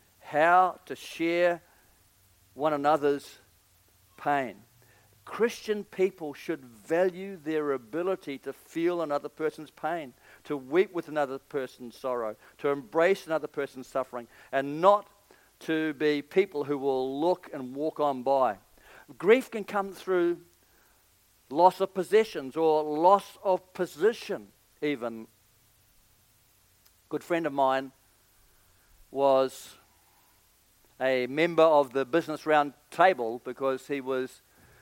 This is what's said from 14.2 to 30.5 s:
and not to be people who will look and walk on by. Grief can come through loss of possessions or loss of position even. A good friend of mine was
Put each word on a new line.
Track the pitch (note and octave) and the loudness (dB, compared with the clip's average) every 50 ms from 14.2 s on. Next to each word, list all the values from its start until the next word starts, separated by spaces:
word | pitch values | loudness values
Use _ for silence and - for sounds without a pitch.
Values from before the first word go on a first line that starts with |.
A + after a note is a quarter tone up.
| A#2+ - _ - - - | -12 -14 _ -20 -12 -6
and | - C3+ C3+ C#3+ D3 D#3 | -4 -2 -2 -2 -2 2
not | E3+ G3 G3+ G#3 G3+ _ _ _ _ _ - _ _ _ _ - | 6 6 6 6 4 _ _ _ _ _ -20 _ _ _ _ -12
to | - - D#3+ D#3+ D#3 D#3 D3 | -6 -4 -2 -2 -2 -2 -2
be | C3 D3+ D3 D3 C#3+ | 0 0 0 0 0
people | C#3 - - F#3+ G3+ G3+ - D3 C#3+ | -2 -2 2 2 2 2 0 -6 -4
who | C3+ D3 C#3 | -4 -4 -2
will | C3+ C#3 C3+ C3 C3 C3+ C3+ C#3+ | -2 -2 0 0 -2 -4 -2 0
look | D#3 F3 F3+ F3 - - - | 0 0 0 0 -4 -14 -12
and | C#3+ C3 B2 C3 | -12 -12 -10 -8
walk | C#3 D3+ D#3+ - - | -6 -6 -6 -4 -2
on | D3 C#3+ C3+ B2+ | -2 -2 -2 -2
by. | A#2+ C3+ C#3 C3+ C3 A#2 G2+ G2 _ _ _ _ - - - - - - C#3 A#2+ | 0 0 2 2 2 2 0 -4 _ _ _ _ -20 -20 -20 -20 -20 -20 -14 -2
Grief | - F#3 A3+ C4 - - | 4 4 4 4 4 -2
can | - A3 F#3+ | -8 -10 -8
come | - G#3 G3+ G3 G3 F3+ | -6 -4 -4 -4 -6 -8
through | - - F#3 F#3 F3+ F3 F3 F3 E3+ - _ _ _ _ _ _ _ _ _ _ _ _ _ _ _ _ _ _ _ _ - | -12 -6 -2 0 0 2 0 -2 -4 -8 _ _ _ _ _ _ _ _ _ _ _ _ _ _ _ _ _ _ _ _ -6
loss | B2+ D#3 F3 F#3 F3 - | 0 4 4 4 4 4
of | G3 F#3 - | -4 -4 -4
possessions | G3 F3 - F#3+ G#3+ A3+ A3 - E3 C#3 C3 B2 D#3 | -4 -4 2 2 2 2 2 -2 -10 -10 -8 -4 0
or | E3 D#3+ D#3 D#3 D3+ | 2 2 2 2 0
loss | D3+ D3+ D3+ E3 F#3 G3+ G3 - - - - - | -2 -2 2 4 6 6 4 2 -2 -14 -8 -2
of | G3+ F#3 F3+ - _ - | -2 -2 -2 -4 _ -8
position | - F3+ D#3 - C#3+ E3+ A3 A#3+ - - - F#3+ B2+ G#2 G2 _ _ _ _ _ - | -6 -6 -6 -4 0 0 0 0 -2 -6 -10 -10 -10 -10 -14 _ _ _ _ _ -6
even. | D3+ D3+ D3 A#2+ A#2 A#2 A#2 A2+ A2+ | -4 -4 -4 -4 -6 -8 -10 -10 -14
A | - _ _ _ _ _ _ _ _ _ _ _ _ _ _ _ _ _ _ _ _ _ _ _ _ _ _ _ _ _ _ _ _ _ _ _ - | -18 _ _ _ _ _ _ _ _ _ _ _ _ _ _ _ _ _ _ _ _ _ _ _ _ _ _ _ _ _ _ _ _ _ _ _ -10
good | - C#3+ - | -10 -10 -6
friend | - F3 E3 E3+ | -4 -4 -2 -2
of | D3+ C#3 | -2 0
mine | C#3+ C3+ C3 C3 C3+ C3+ C3 - _ _ _ _ _ _ _ _ _ _ _ _ _ _ _ _ _ _ _ _ _ - _ | 0 2 2 2 0 -2 -6 -14 _ _ _ _ _ _ _ _ _ _ _ _ _ _ _ _ _ _ _ _ _ -20 _
was | - C3+ C#3 C#3 C3+ C3 C3+ C3 - - - - - - _ _ _ _ _ _ _ _ _ _ _ _ _ _ | -2 2 4 4 6 4 4 0 -2 -10 -20 -20 -20 -20 _ _ _ _ _ _ _ _ _ _ _ _ _ _